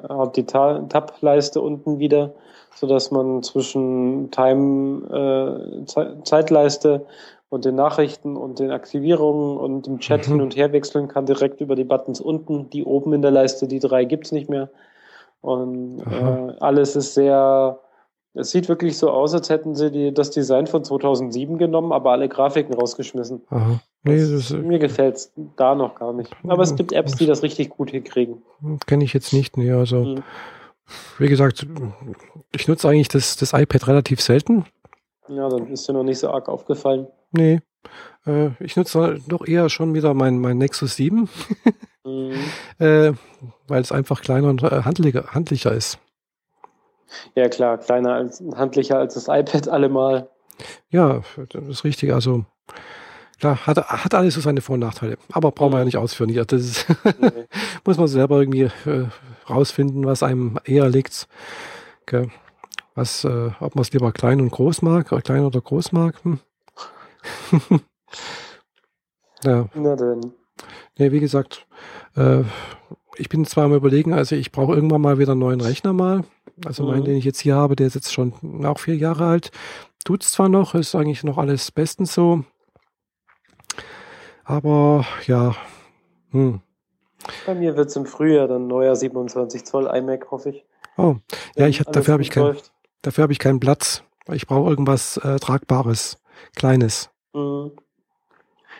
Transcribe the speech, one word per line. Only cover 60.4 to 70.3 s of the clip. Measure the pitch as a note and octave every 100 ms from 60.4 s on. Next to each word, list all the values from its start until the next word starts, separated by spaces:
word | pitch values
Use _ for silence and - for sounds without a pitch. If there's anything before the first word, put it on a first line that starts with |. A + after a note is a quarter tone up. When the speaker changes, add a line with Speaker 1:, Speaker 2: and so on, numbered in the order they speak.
| A#2+ A2+
Speaker 2:
eher | - C#3 C3+
liegt. | C3 C3 - - - - - - - - _ -
Gell? | B2 B2 - _ _ - - _ -
Was, | B2 - C#3
äh, | A#2+ A#2 -
ob | D3 -
man's | A#2+
lieber | C3 A#2+
klein | - A#2+ C#3
und | B2
groß | - C#3 D#3
mag, | E3 E3+ -
äh, | A#2
klein | - C3+ C#3+
oder | B2
groß | - C#3+ -
mag. | E3+ E3 -
Hm. | F3 D3 _ _ _ - - - - _ - - -
<laughs> | D#3+ - D#3 - _ _ - - - - - _ _ _ _ _ _ _ -
Ja. | C3+ A#2+ A2+
Speaker 1:
Na | D3+ D3 C3+
denn. | B2 A#2+ A#2+